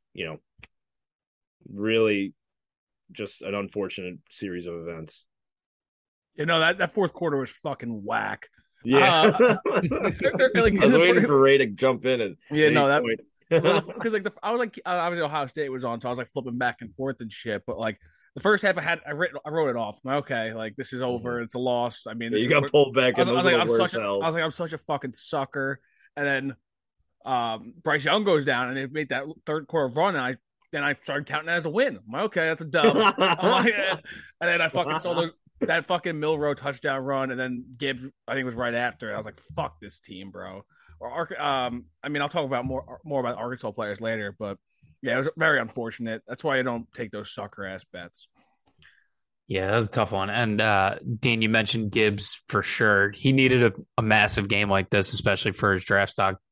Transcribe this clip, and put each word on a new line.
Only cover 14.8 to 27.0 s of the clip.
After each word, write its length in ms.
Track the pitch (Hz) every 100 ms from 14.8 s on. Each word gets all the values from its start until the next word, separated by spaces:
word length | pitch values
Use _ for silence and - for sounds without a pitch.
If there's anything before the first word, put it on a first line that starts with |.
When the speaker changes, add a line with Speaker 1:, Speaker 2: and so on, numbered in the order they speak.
| -
Speaker 2:
uh, 40 |
obviously 340 | 180 170 175 151
Ohio 180 | 151 135
State 220 | - 139
was 160 | 131
on, 160 | 123 117
so 80 | 123
I 20 |
was, 60 | 123
like, 100 | 120
flipping 280 | 147 127 120
back 220 | 123 -
and 140 | 113
forth 220 | 98 135 127
and 100 | 113
shit. 320 | - 117 101 -
But, 120 | 95
like, 200 | 110 101 _ _ _
the 60 | -
first 220 | 190 202
half, 160 | 202 175
I 20 |
had, 200 | 151 170 -
I 40 |
writ-, 220 | 147 175 139
I 60 | 151
wrote 180 | 160 147
it 80 | 120
off. 220 | 107 104
I'm 80 | 131
like, 100 | 143
"Okay, 300 | 135 127 113
like, 200 | 113 110
this 200 | 107 123
is 80 | 127
over. 320 | 127 123 120
Speaker 1:
Mm-hmm. 100 | 120
Speaker 2:
It's 100 | 117
a 40 | 123
loss." 480 | 127 120 120 - 117
I 80 |
mean, 180 | 117 117
Speaker 1:
Yeah, 40 | 107
Speaker 2:
this 60 |
Speaker 1:
you 40 | 120
Speaker 2:
is 40 |
Speaker 1:
got 80 | 147
Speaker 2:
what 80 | 139
Speaker 1:
pulled 220 | 151 135
back 220 | 120 127 117
Speaker 2:
I 40 |
was, 80 | -
Speaker 1:
in. 60 |
Speaker 2:
I 20 | 120
was 80 |
Speaker 1:
Those 0 |
Speaker 2:
like, 100 | 180
Speaker 1:
are 60 | 170
Speaker 2:
"I'm 60 | 113
Speaker 1:
the 60 |
Speaker 2:
such 60 | 117
Speaker 1:
worst 140 | 180
Speaker 2:
a," 60 | 185
I 40 |
Speaker 1:
L's. 180 | 104 202
Speaker 2:
was 100 | 165
like, 80 | 165
"I'm 80 | 160
such 200 | - 165
a 60 | 156
fucking 340 | - 139 131
sucker." 680 | - - 151 135 143 135 139 _ _ _ -
And 100 | 143
then, 300 | 135 139 127 _ _ _ _